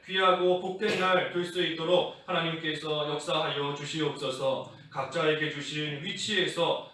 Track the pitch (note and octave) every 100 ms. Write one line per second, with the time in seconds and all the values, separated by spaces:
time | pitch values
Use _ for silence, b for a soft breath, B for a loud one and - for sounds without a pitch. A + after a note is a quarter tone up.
0 | - F#3+ F#3+ F3+ F3+ F3+ F#3+ - G#3 F#3
1 | F#3 F3+ - F3 F3 F3+ E3 D#3+ E3 F3+
2 | D#3 - - E3+ E3 D#3+ D#3 D3+ D#3 D3+
3 | D3 D3 E3+ D#3+ D#3 C#3 C#3+ D3 D3 D#3
4 | D3 - C3+ B2+ C3 G#2+ - - - C#3
5 | C3+ E3+ D#3 D3+ D3+ C#3+ C#3 D3+ D3+ C#3
6 | F#3 - G#3+ G3 D#3 E3+ D#3+ - -